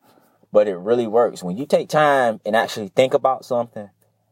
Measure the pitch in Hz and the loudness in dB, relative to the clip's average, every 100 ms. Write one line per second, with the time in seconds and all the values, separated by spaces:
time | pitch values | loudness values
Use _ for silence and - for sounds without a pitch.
0 | _ _ _ _ _ 104 104 87 95 123 | _ _ _ _ _ 2 2 -2 -2 -2
1 | 113 110 117 - 90 95 143 175 139 151 | 2 2 0 -2 -8 -6 -2 -2 0 0
2 | 151 139 120 110 104 110 98 - 98 - | 2 2 0 -2 -2 -2 -2 -6 -6 0
3 | 131 139 127 127 - 120 117 113 101 _ | 2 2 0 -2 -4 -6 -6 -10 -18 _
4 | _ _ _ | _ _ _